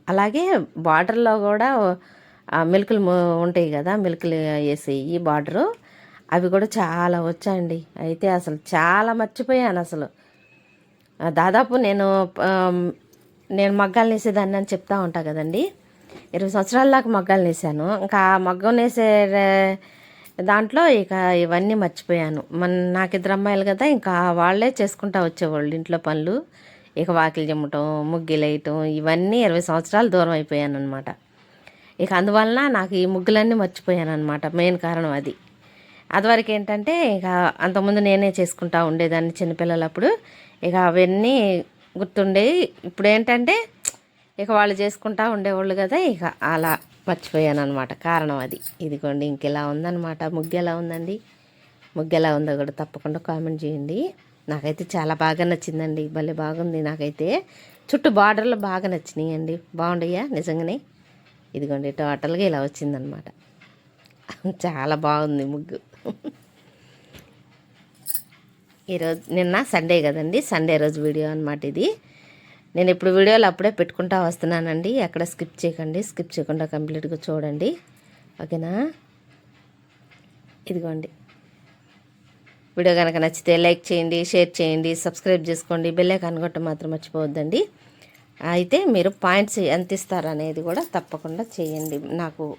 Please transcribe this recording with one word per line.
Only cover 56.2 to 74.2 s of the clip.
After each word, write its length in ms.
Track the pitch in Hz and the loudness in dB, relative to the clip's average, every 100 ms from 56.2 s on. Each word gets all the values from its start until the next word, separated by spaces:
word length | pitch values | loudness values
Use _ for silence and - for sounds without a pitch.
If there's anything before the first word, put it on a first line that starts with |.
| 156 | -6
బాగుంది 500 | 156 156 160 170 160 | -4 -6 -4 -4 -4
నాకైతే. 640 | 151 156 147 147 160 311 - - - - - | -4 -4 -6 -4 -2 -2 -6 -16 -20 -20 -4
చుట్టూ 160 | 285 311 | 0 2
బార్డర్లు 460 | 208 202 214 226 226 | 6 4 4 0 0
బాగా 320 | 202 185 190 | -2 -2 -2
నచ్చినాయండి, 720 | 175 - - 160 156 160 170 - | -4 -6 -6 -4 -4 -6 -8 -10
బాగుండయా 520 | 165 170 175 165 175 277 | -4 -2 -2 -2 -4 -4
నిజంగానే? 540 | 180 156 160 165 262 - _ _ _ _ _ _ | -4 -4 -4 -4 -6 -10 _ _ _ _ _ _
ఇదిగోండి, 360 | - 143 139 143 | -10 -6 -6 -6
టోటల్గా 560 | 139 147 143 151 170 196 | -4 -4 -4 -4 -2 0
ఇలా 160 | 147 | 0
వచ్చిందనమాట. 600 | 139 - 147 139 139 120 - - _ _ - _ _ _ _ _ - - 185 185 180 | -4 -6 -6 -6 -8 -12 -16 -20 _ _ -20 _ _ _ _ _ -20 -12 -10 -6 -6
చాలా 280 | 147 139 | -4 -2
బాగుంది 500 | 151 151 151 151 143 | -2 0 0 0 -2
ముగ్గు. 640 | 139 147 160 185 - - 240 208 311 - _ _ _ _ _ _ _ - - _ _ _ _ _ _ _ - - - _ _ _ _ _ - | -4 -6 -10 -14 -16 -16 -14 -12 -12 -16 _ _ _ _ _ _ _ -20 -20 _ _ _ _ _ _ _ -12 -12 -12 _ _ _ _ _ -6
ఈరోజు, 440 | 180 165 165 - | -4 -2 -4 -2
నిన్న 280 | 180 180 190 | 0 2 2
సండే 400 | 277 175 165 175 | 0 0 2 2
కదండి, 380 | 147 156 156 226 | 2 0 -2 -2
సండే 360 | 294 170 160 156 | 0 0 2 2
రోజు 240 | 151 156 | 2 0
వీడియో 300 | 151 151 151 | -2 -2 -4
అనమాట 340 | 156 147 147 | -4 -6 -6
ఇది. 320 | 143 160 294 440 _ _ - - _ - _ 170 | -6 -2 -2 -2 _ _ -20 -20 _ -20 _ 0
నేను 140 | 185 | 2
ఇప్పుడు 200 | 180 185 | 2 4
వీడియోలు 360 | 185 196 226 202 | 6 6 6 6
అప్పుడే 240 | 175 202 | 2 0
పెట్టుకుంటా 520 | - 175 - 180 190 | 0 -4 -4 -2 0